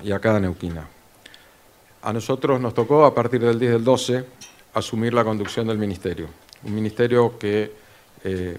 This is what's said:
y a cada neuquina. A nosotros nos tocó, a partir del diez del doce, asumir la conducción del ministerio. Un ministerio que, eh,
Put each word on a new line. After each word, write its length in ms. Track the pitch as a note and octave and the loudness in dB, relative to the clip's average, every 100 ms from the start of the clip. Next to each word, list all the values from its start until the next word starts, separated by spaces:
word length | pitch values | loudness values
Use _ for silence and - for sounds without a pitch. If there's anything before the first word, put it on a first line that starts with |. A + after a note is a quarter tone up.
y 100 | G#2 | -6
a 60 | G2 | -2
cada 220 | A2 G#2+ | 2 2
neuquina. 480 | F#2 F2 F2 D#2+ D2 - _ _ - - - _ _ _ _ _ | 0 -2 -8 -8 -12 -18 _ _ -20 -20 -20 _ _ _ _ _
A 100 | A2 | -6
nosotros 480 | A2 - C3 C#3+ B2+ | -4 -4 -2 0 0
nos 120 | B2 | 0
tocó, 320 | A#2 A2+ D3 | 0 2 6
a 80 | C#3+ | 6
partir 280 | B2 A#2 B2 | 4 0 2
del 180 | A#2 A#2 | 2 2
diez 140 | B2 | 2
del 100 | A#2 | 2
doce, 420 | A#2 B2 - B2+ B2+ - - - - | 4 2 2 -4 -4 -16 -20 -20 -10
asumir 380 | A2+ - A2 A#2 | -8 -4 -2 0
la 120 | A#2+ | 2
conducción 420 | A2 G#2+ G2 - A2+ | 2 0 -4 -4 -2
del 100 | G#2+ | -2
ministerio. 520 | G#2 F2+ F#2 E2 D#2+ - - - | -2 -4 -6 -6 -10 -14 -20 -16
Un 100 | G#2+ | -8
ministerio 640 | G#2+ G#2+ A2+ A#2+ B2 A#2 A#2 | -4 -2 0 2 4 2 0
que, 360 | G#2 G#2+ G#2+ - - - _ - | -2 -2 -2 -8 -20 -20 _ -12
eh, 360 | F#2+ F#2 F2+ | -6 -4 -6